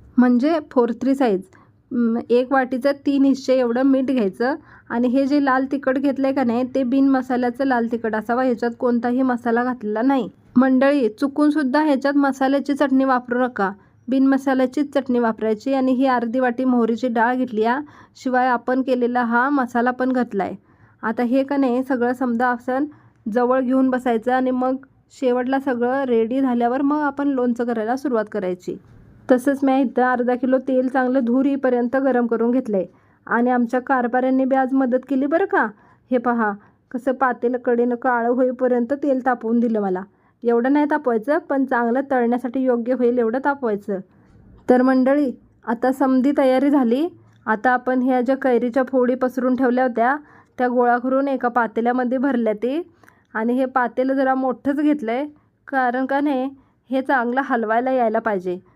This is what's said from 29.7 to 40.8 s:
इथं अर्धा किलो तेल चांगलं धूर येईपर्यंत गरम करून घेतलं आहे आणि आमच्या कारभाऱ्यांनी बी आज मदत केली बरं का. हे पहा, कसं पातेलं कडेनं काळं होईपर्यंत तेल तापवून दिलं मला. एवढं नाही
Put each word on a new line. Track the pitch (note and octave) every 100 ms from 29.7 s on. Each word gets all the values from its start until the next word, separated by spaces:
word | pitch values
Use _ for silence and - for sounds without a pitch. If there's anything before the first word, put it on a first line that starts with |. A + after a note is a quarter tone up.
| C4+
इथं | C4+ B3+
अर्धा | B3+ B3 A#3+
किलो | B3 C4 C4
तेल | C4 B3+ B3+
चांगलं | C4 B3+ C4
धूर | A#3 B3+
येईपर्यंत | C#4 C#4 B3+ A#3+ A#3+ C4+
गरम | C4+ A#3+ A#3+
करून | A3+ A#3
घेतलं | B3+ B3+ G3
आहे | F3 _ _ _ -
आणि | A3 B3
आमच्या | B3 A#3 B3+
कारभाऱ्यांनी | B3 C4 A#3+ B3+ B3+ C4
बी | C4 C4+
आज | C4
मदत | C4+ C4 B3 -
केली | C4+ C#4+
बरं | E4
का. | G4 F4+ B3 - _ _ -
हे | B3
पहा, | B3 A#3 G#3+ G3+ - _ _
कसं | B3+ C4+
पातेलं | B3 C4 A#3+ A#3+ B3
कडेनं | B3+ A#3+ A#3+
काळं | A#3+ C4 A#3+ A#3
होईपर्यंत | B3 B3+ B3+ B3+ B3 A#3
तेल | C#4+ D4 C4 B3+
तापवून | B3 A3+ A#3
दिलं | A#3 G#3+
मला. | G3 F#3 F#3+ _ _ _
एवढं | A#3 A#3 B3+
नाही | D4